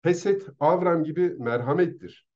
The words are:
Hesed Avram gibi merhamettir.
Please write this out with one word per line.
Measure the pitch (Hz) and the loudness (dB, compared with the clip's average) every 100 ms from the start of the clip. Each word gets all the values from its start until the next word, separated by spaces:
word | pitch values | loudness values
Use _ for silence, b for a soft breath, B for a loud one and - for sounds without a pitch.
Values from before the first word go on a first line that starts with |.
Hesed | 170 180 202 196 - - | 0 0 0 -2 -4 0
Avram | 147 180 180 170 | 2 2 2 0
gibi | 156 170 175 | -2 0 -2
merhamettir. | 160 117 123 120 175 175 - 90 - _ | -2 -4 -2 0 0 0 -2 -18 -20 _